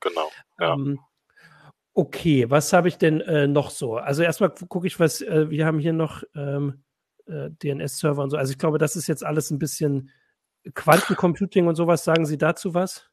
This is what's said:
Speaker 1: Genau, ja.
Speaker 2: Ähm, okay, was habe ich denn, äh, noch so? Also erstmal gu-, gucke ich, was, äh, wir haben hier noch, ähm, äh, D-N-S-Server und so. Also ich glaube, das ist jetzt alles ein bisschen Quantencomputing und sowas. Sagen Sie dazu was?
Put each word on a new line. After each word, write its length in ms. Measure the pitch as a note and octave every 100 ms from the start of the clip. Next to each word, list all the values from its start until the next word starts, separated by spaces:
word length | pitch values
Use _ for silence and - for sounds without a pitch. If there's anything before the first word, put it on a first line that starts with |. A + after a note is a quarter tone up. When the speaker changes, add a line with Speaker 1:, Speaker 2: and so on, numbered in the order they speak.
Speaker 1:
Genau, 300 | F#3 - D3+ - _ -
ja. 140 | E3
Speaker 2:
Ähm, 260 | D#3 C#3 C#3 _ _ _ _ - _ - _ _
okay, 560 | - D#3 - E3+ C#3 A#2
was 240 | D3 -
habe 160 | F3+ E3+
ich 80 | -
denn, 240 | E3 D#3
äh, 260 | - D3+ C#3+
noch 220 | C#3+ -
so? 280 | - C3 A2+
Also 260 | - C#3+
erstmal 260 | E3+ - F#3
gu-, 180 | - F3+
gucke 200 | F3+ F3+
ich, 120 | -
was, 220 | D#3+ -
äh, 300 | - D#3+ D#3
wir 160 | D3+ D#3+
haben 120 | D#3
hier 140 | D#3+
noch, 300 | D#3+ D#3 - -
ähm, 480 | D3+ C#3+ C#3+ C#3+ C3+ _ _ _ _ -
äh, 240 | D3+ C#3+
D-N-S-Server 720 | D#3+ D3 C#3 D3 - D#3+ C#3+
und 80 | C#3
so. 80 | D3
Also 140 | C3+
ich 60 | C3+
glaube, 200 | E3 D3+
das 180 | D3+ F3+
ist 120 | -
jetzt 180 | D3+ D3+
alles 240 | D#3 -
ein 80 | C#3+
bisschen 520 | D3+ - D3+ C#3 C3 _ _ _ _ _ -
Quantencomputing 920 | - - E3 - F#3+ F3+ D3+ F#3+ G3 E3+
und 80 |
sowas. 280 | D#3+ E3+ E3
Sagen 220 | - E3
Sie 140 | D3+ D3
dazu 340 | D#3 F3 F#3+
was? 320 | F3 F#3 - -